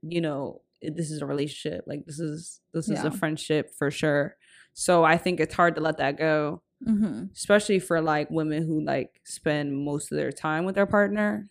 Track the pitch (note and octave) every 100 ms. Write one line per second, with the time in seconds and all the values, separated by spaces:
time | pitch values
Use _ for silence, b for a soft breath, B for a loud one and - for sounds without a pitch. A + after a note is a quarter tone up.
0 | D#3 E3+ D#3+ C#3 C3 - _ _ - D#3
1 | D#3 D#3 C#3+ C#3+ D3 C#3 D#3 F2+ - D3
2 | - C#3+ D#3+ D3+ E3+ - _ E3 D#3+ F#3
3 | D#3 - D#3 D#3 - D3+ C3+ - C#3+ C3+
4 | D#3 C#3+ D3 - b b b - - F3
5 | D#3+ E3 F#3 F3 D#3 - F3 E3 D#3 D#3
6 | C#3 C#3+ D#3+ D3+ D3+ E3+ _ _ A3+ G#3+
7 | G#3 A2+ F#3+ - - G#3 G#3 G3 F3+ E3
8 | D#3+ D3+ D3+ D#3+ D#3 D3+ D#3+ D#3 D3 C3+
9 | B2+ _ - - - D3 C#3+ C#3 C#3+ D3
10 | - D3+ C#3+ C#3+ D#3+ D#3 F#3 G3 G3+ G#3
11 | G3+ G#3 G#3 G#3+ G3+